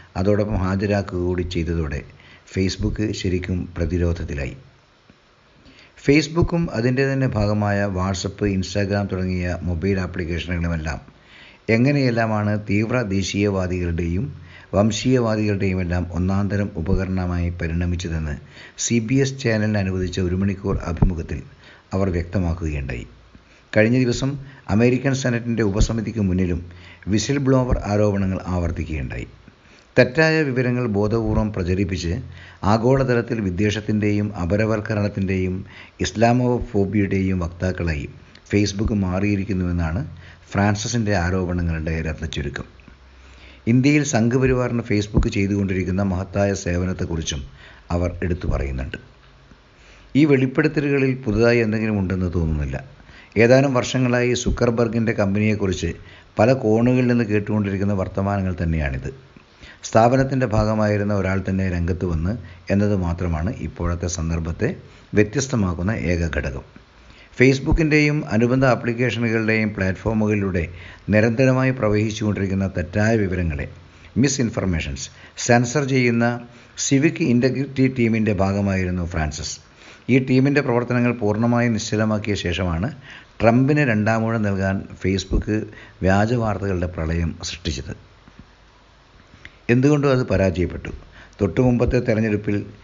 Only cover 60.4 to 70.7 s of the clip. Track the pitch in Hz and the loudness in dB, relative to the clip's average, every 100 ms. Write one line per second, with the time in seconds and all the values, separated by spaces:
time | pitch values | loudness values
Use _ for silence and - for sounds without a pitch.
60.4 | 123 107 107 110 107 104 101 101 92 95 | 0 2 2 2 2 2 0 0 0 -2
61.4 | 95 95 95 87 85 85 92 80 82 127 | -2 -2 0 0 -2 -2 -2 -2 -2 -4
62.4 | - - - 98 104 101 85 85 87 80 | -8 -16 -2 0 2 0 -2 -2 -2 -2
63.4 | 92 135 - - 87 85 87 - 82 82 | -4 -4 -8 -4 -4 -2 -4 -4 -4 -4
64.4 | 82 82 139 - - - - 101 107 139 | -4 -2 -4 -4 -14 -20 -2 2 2 0
65.4 | 127 120 92 85 92 113 76 85 82 76 | -2 0 0 -2 -2 -2 -2 0 0 -2
66.4 | 71 64 - - - - - - - - | -4 -8 -14 -20 -20 -20 -20 -20 -20 2
67.4 | 131 135 156 156 160 151 147 151 151 110 | 4 4 2 2 4 4 2 0 -2 0
68.4 | 120 131 135 113 117 117 123 110 117 113 | 2 4 4 2 0 -2 -2 0 0 0
69.4 | 110 110 110 101 95 90 107 110 107 104 | 0 0 0 0 -2 -2 -2 0 0 0
70.4 | 98 87 78 | 0 -2 -4